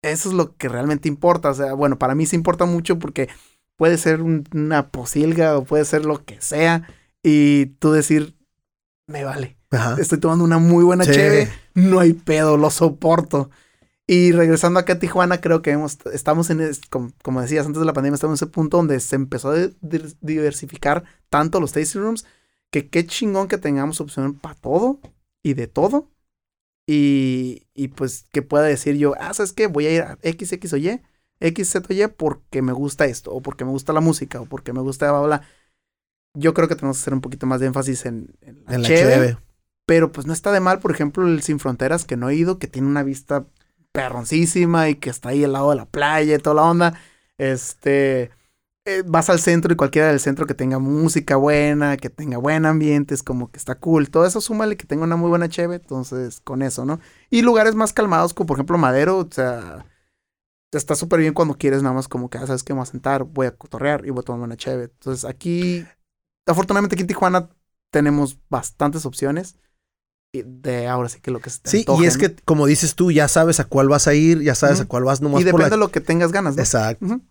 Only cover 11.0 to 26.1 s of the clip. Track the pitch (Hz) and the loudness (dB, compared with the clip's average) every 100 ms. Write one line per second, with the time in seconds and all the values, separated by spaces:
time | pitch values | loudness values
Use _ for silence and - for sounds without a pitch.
11 | 180 143 147 143 - - _ 185 190 185 | 4 6 6 4 2 -6 _ 2 6 6
12 | 170 165 - 156 156 151 151 - 165 139 | 6 4 0 2 4 4 4 2 -2 0
13 | 160 165 165 143 135 _ _ _ _ _ | 2 2 0 -4 -4 _ _ _ _ _
14 | - 180 180 170 165 160 175 180 180 180 | 2 6 6 6 4 4 4 2 0 -2
15 | 175 180 180 175 170 160 156 147 151 - | 0 0 0 0 2 0 2 -2 -2 -8
16 | - 139 - 160 170 160 156 143 - 131 | -10 -6 0 0 0 -2 -2 -6 -8 -8
17 | 123 _ - 127 123 151 147 151 160 143 | -8 _ -6 -4 -2 -2 -2 -2 -2 0
18 | 139 143 156 151 156 - 156 175 160 135 | -2 -2 -2 -2 -4 -2 0 2 2 -2
19 | - 135 135 127 135 160 190 _ 156 160 | -2 -4 -4 -6 -2 -2 -2 _ -8 -8
20 | 156 - 151 156 151 143 139 - 147 165 | -8 -14 -6 -2 -2 -4 -14 -6 -2 -2
21 | - _ _ 147 160 185 151 151 151 196 | -4 _ _ -2 0 -2 -2 -4 -4 -4
22 | 214 226 - _ _ _ _ 143 139 165 | -6 -6 -10 _ _ _ _ -6 -2 -4
23 | 170 - 214 190 196 190 156 139 143 160 | -4 -4 -2 -2 -2 -4 -2 -2 -4 -6
24 | 151 - 135 143 - - - 156 240 277 | -8 -6 -6 -6 -14 -14 -2 0 0 -4
25 | - _ _ _ 151 135 117 - 185 277 | -12 _ _ _ -4 -4 -4 0 0 0
26 | 294 | -4